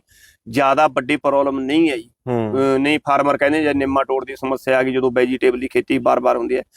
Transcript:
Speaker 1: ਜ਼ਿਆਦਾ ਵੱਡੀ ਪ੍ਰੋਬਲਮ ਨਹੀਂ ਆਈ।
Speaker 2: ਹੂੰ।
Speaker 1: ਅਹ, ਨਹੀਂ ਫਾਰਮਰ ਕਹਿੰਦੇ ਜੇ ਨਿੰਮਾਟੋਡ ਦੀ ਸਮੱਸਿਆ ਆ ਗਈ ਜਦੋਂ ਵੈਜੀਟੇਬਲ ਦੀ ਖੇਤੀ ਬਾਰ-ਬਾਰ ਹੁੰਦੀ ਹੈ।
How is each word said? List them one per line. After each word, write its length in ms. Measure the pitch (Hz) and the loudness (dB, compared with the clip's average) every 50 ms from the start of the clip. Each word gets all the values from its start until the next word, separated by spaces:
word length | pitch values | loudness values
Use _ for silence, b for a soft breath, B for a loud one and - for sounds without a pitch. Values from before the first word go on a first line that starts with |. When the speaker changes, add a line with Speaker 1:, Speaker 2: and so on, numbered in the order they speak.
| - b b b b b b b _ - | -4 b b b b b b b _ -6
Speaker 1:
ਜ਼ਿਆਦਾ 380 | 113 131 139 135 139 156 156 151 | -2 0 2 2 4 4 2 2
ਵੱਡੀ 280 | 131 143 131 123 147 | 2 -2 -2 -2 -4
ਪ੍ਰੋਬਲਮ 440 | 151 - 143 135 139 143 139 135 135 | -2 -2 0 0 0 0 0 -2 -4
ਨਹੀਂ 320 | 131 131 143 160 165 156 | -4 0 2 2 2 2
ਆਈ। 180 | 139 117 110 - _ _ _ 127 | 0 -4 -8 -12 _ _ _ -4
Speaker 2:
ਹੂੰ। 260 | 123 120 113 107 110 | -2 -2 -2 -2 -2
Speaker 1:
ਅਹ, 260 | 131 135 135 135 135 | 0 0 2 2 2
ਨਹੀਂ 200 | 139 143 151 147 | 2 2 0 0
ਫਾਰਮਰ 380 | - - 139 139 139 143 143 - | 0 0 0 2 2 0 0 2
ਕਹਿੰਦੇ 260 | 143 139 151 156 156 | 2 2 2 2 0
ਜੇ 100 | 147 143 | 0 0
ਨਿੰਮਾਟੋਡ 520 | 143 139 135 135 139 135 - 135 135 131 | 0 -2 0 0 -2 -2 0 -2 -4 -4
ਦੀ 100 | 127 135 | -6 -12
ਸਮੱਸਿਆ 420 | - - 131 135 131 - 135 135 131 | -8 -6 -6 -6 -4 -2 0 0 0
ਆ 60 | 127 | 0
ਗਈ 100 | 131 127 | 0 0
ਜਦੋਂ 180 | 131 127 131 | 0 0 0
ਵੈਜੀਟੇਬਲ 480 | 120 127 127 123 131 123 - 131 123 127 | 2 2 0 0 0 0 0 0 0 0
ਦੀ 80 | 127 131 | -6 -2
ਖੇਤੀ 300 | - 123 123 - 135 131 | -2 -2 -2 0 -2 0
ਬਾਰ-ਬਾਰ 400 | 120 131 127 123 123 123 123 120 | 2 2 0 2 2 0 0 0
ਹੁੰਦੀ 180 | - - 127 | -2 -2 -4
ਹੈ। 60 | 135 127 - B | -4 -4 -8 B